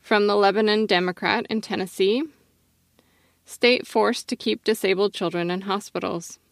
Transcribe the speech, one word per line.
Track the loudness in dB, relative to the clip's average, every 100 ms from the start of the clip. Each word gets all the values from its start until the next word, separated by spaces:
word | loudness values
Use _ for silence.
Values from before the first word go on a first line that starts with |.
From | 2 2 4
the |
Lebanon | 4 4 4 2 2
Democrat | 2 2 0 -2 -2 -2 -2
in | -6
Tennessee, | -4 -6 -6 0 2 2 -2 _ _ _ _ _ _ _ _ _ _ _
state | _ 0 2 2 0
forced | 0 0 0 -6
to |
keep | -6 -4 -2
disabled | -2 0 0 2 0
children | 0 -4 -2 -4
in | -4
hospitals. | -4 -6 -4 -6 -6 -6 -10 -20 _